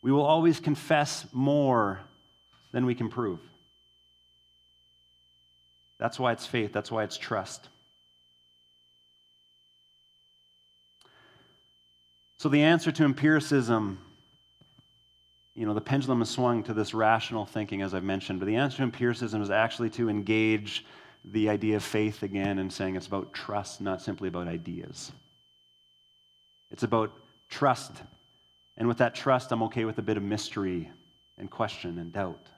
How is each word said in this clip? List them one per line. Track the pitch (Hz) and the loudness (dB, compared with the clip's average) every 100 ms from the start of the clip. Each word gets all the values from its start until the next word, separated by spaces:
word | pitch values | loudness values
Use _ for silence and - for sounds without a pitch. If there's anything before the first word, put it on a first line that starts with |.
We | 120 | 4
will | 139 143 | 4 6
always | 160 165 156 | 6 6 4
confess | - 147 - 156 147 - - | 0 -2 4 4 4 -2 -8
more | 123 139 147 139 120 104 98 - _ _ _ _ _ _ | 0 2 4 6 4 4 0 -10 _ _ _ _ _ _
than | 123 127 | -2 0
we | 123 | 0
can | 113 | -2
prove. | 123 113 85 - _ _ _ _ _ _ _ _ _ _ _ 1077 1077 1077 1077 1077 208 _ _ _ _ _ _ _ _ | -2 -4 -6 -12 _ _ _ _ _ _ _ _ _ _ _ _ _ _ _ _ _ _ _ _ _ _ _ _ _
That's | 117 - | -6 0
why | 127 | 0
it's | 117 - | 0 -2
faith. | 123 104 | -2 0
That's | 104 - | -4 -4
why | 113 | -2
it's | 104 - | -2 -6
trust. | - 107 95 - - _ _ _ _ _ _ _ _ _ _ _ 1077 1077 1077 1077 1077 1077 1077 1077 1077 1077 1077 1077 1077 1077 1077 1077 1077 1077 1077 1077 1077 1077 1077 1077 1077 1077 1077 1077 1077 _ _ _ _ _ _ _ | -4 -4 -4 -12 -18 _ _ _ _ _ _ _ _ _ _ _ _ _ _ _ _ _ _ _ _ _ _ _ _ _ _ _ _ _ _ _ _ _ _ _ _ _ _ _ _ _ _ _ _ _ _ _
So | 151 | 2
the | 143 | 6
answer | 151 170 165 | 6 6 4
to | 156 | 4
empiricism, | 151 135 147 156 143 143 117 113 104 95 - - _ _ _ _ _ _ _ _ _ _ _ _ _ - | 4 4 6 4 4 2 4 2 0 -6 -14 -20 _ _ _ _ _ _ _ _ _ _ _ _ _ -8
you | 107 | -2
know, | |
the | 104 | -2
pendulum | - 139 131 123 | 0 0 2 0
has | 117 | 0
swung | - 123 120 | 0 2 2
to | 104 | -2
this | 107 104 | -2 -2
rational | 110 110 113 - 117 101 | 2 4 4 2 -6 -6
thinking, | 110 104 101 | -6 -6 -4
as | 98 | -4
I've | 92 | -4
mentioned, | 95 98 - 95 | -2 -4 -4 -4
but | 98 | 0
the | 113 | 0
answer | 139 131 | 0 0
to | |
empiricism | 131 - 120 110 120 107 | -4 0 -2 0 -4 -4
is | 101 | 0
actually | 101 113 - 117 | 2 2 0 -4
to | - 117 | 0 -2
engage | 104 98 110 110 110 101 - - - - - - | 0 2 2 4 2 -2 -10 -12 -20 -20 -20 -6
the | 104 107 | 0 0
idea | 104 107 107 | 2 2 0
of | |
faith | 92 107 107 104 | 0 0 -2 -2
again | 101 101 98 95 | -6 -2 -2 -2
and | 95 | -4
saying | - 95 95 | -4 -4 -4
it's | 90 | -6
about | 98 87 | -6 -6
trust, | - - 104 101 - | -12 -6 -6 -6 -8
not | 98 92 | -6 -6
simply | - 95 95 | -6 -6 -6
about | 87 87 | -6 -6
ideas. | 85 82 87 85 - - - _ _ _ _ _ _ _ _ _ _ _ _ _ _ _ | -6 -8 -10 -12 -14 -16 -18 _ _ _ _ _ _ _ _ _ _ _ _ _ _ _
It's | - | -6
about | 117 117 107 - - _ _ | 0 0 0 -6 -20 _ _
trust. | - 143 123 - - - - _ _ _ _ _ - | 0 2 2 -4 -16 -20 -20 _ _ _ _ _ -4
And | 113 | -2
with | 117 | 2
that | 123 - | 2 2
trust, | - 127 123 | 2 2 2
I'm | 120 | -2
okay | 113 120 | -2 -2
with | 113 110 | -2 -2
a | |
bit | 107 104 | -2 -2
of | |
mystery | 101 107 - - 95 90 80 - _ _ _ _ | 0 -4 -4 -4 -2 -2 -6 -14 _ _ _ _
and | 95 | -16
question | - 107 - 90 85 | -4 -6 -4 -10 -10
and | 85 | -10
doubt. | 98 95 82 - | -6 -6 -6 -16